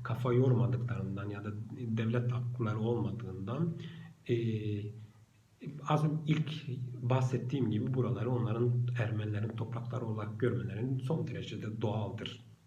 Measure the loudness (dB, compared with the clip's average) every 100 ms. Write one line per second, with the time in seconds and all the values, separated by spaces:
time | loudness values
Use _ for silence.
0 | -2 0 4 6 8 6 4 2 0 -2
1 | -2 -2 -4 -4 -6 -6 -8 -6 -2 0
2 | 2 2 2 0 -2 -2 -2 0 2 2
3 | 0 -2 -6 -6 -4 0 0 -2 -8 -12
4 | -16 -18 0 2 2 0 0 -2 -4 -8
5 | -16 -20 -20 -20 _ _ -10 -8 0 2
6 | 2 0 2 2 2 -4 -6 -6 -6 -4
7 | 2 4 4 2 0 2 2 2 2 2
8 | 2 2 2 2 2 2 4 4 2 0
9 | 0 0 0 0 -2 -2 -4 -4 -4 -4
10 | -4 -4 -4 0 0 0 -2 -4 -2 -2
11 | 0 -2 -2 -6 -6 -6 -6 -4 -2 -2
12 | -2 -6 -8 -10 -18 -20